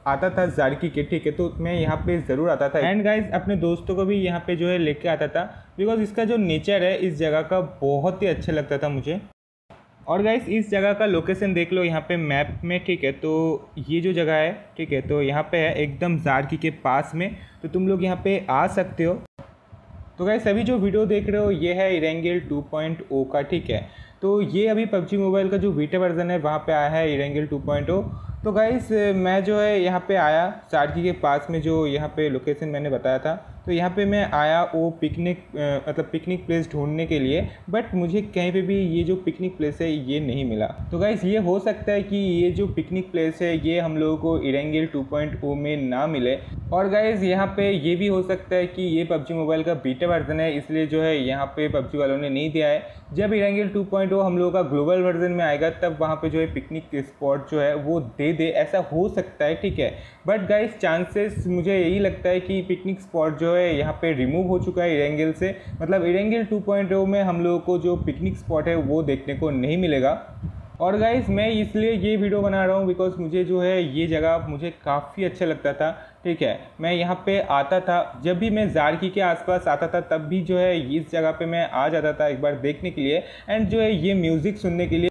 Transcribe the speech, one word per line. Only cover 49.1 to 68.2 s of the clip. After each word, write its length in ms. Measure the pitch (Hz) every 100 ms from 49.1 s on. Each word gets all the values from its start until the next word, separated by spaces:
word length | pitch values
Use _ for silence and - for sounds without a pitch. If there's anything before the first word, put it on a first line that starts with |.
| 160 135
मोबाइल 280 | 165 156 160
का 120 | 160
beta 320 | 156 131 127 175
version 340 | 170 139 156
है, 160 | 160 147
इसलिए 300 | 143 156 156
जो 160 | 156
है 140 | 160 151
यहाँ 280 | 127 135 139
पे 220 | - 151
पबजी 300 | 147 131 147
वालों 180 | 139 139
ने 100 | 143
नहीं 220 | 135 156
दिया 160 | 156 147
है। 280 | 151 - - -
जब 200 | 143 208
इरेंगल 360 | 214 202 202 202
टू 160 | 202
पॉइंट 280 | 190 196 190
ओ 80 | 196
हम 180 | 190 175
लोगों 140 | 180
का 100 | 180
ग्लोबल 400 | 156 143 151 185
version 300 | 180 170 180
में 120 | 175
आएगा, 260 | 160 147 160 -
तब 140 | 175 151
वहाँ 160 | 156 156
पे 140 | 160
जो 100 | 160
है 120 | 160
picnic 420 | 135 - 160 156 143
spot 540 | 139 - 139 139 135
जो 100 | 156
है 140 | 143
वो 260 | 147 143 170
दे 320 | 120 - 147
दे, 160 | 156 160
ऐसा 300 | 156 151 190 -
हो 160 | 156 208
सकता 360 | 214 - -
है, 100 | 147
ठीक 240 | 165 202 156
है। 140 | 123 - - - 170
But 200 | 214 180
guys, 300 | 208 220 -
chances 680 | 175 165 180 208 208 - 180
मुझे 320 | 180 170 190
यही 200 | 170 196
लगता 300 | 196 160 180
है 120 | 185
कि 200 | 180 190
picnic 380 | 185 180 190 190
spot 380 | - 165 156 147
जो 160 | 170
है 220 | 175 180 147
यहाँ 140 | 151
पे 200 | - 165
remove 340 | 143 127 160 180
हो 120 | 185
चुका 240 | 185 175
है 120 | 175
इरेंगल 380 | 151 143 151 160
से, 220 | 160 185 190 - -
मतलब, 240 | 165 190
इरेंगल 400 | 170 180 214 233
टू 140 | 214 214
पॉइंट 320 | 202 202 190
ओ 120 | 196 190
में 160 | 202
हम 180 | 190 175
लोगों 140 | 175 175
को 200 | 175 180
जो 180 | 175 175
picnic 400 | - 139